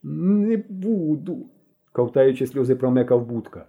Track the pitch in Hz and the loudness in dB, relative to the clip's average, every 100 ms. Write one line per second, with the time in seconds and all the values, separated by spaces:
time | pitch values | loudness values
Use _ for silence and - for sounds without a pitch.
0 | 147 151 175 208 208 226 - 190 190 214 | -10 -4 0 2 2 0 -4 -8 -2 -2
1 | 156 151 180 147 - _ _ _ _ - | 0 -2 -4 -10 -12 _ _ _ _ -2
2 | 123 139 135 131 127 139 127 131 131 127 | 0 4 4 2 -4 -2 0 0 2 2
3 | 123 123 117 117 - 92 | 2 0 0 -8 -10 -18